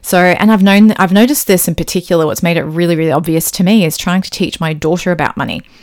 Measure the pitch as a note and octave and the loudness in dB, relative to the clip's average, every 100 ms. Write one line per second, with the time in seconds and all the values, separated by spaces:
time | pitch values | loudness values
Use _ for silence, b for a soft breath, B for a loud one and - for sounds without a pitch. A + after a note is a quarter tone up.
0 | - F3+ F3+ F3 G#3 A3 G3 G3+ G#3+ - | -4 0 2 2 2 4 4 6 4 4
1 | F#3 G3 B3 D4 - F#3 - D#3+ D#3+ F#3 | 2 2 2 0 0 0 0 -4 -4 -6
2 | F3 E3+ D#3 - F3 E3 D3 D#3+ E3+ E3 | -2 0 0 -2 -2 -2 -2 -2 0 0
3 | D#3+ C#3+ E3 D#3+ - - F#3 A3 E3 - | 0 0 0 -2 -4 -2 2 2 2 -2
4 | - F#3 - - F#3 - D#3+ D#3 D#3 F3 | -2 -2 -4 -6 -6 -4 -6 -4 -2 -2
5 | F#3 E3+ C#3+ - C#3 - - B | -2 -2 -4 -4 -8 -8 -14 B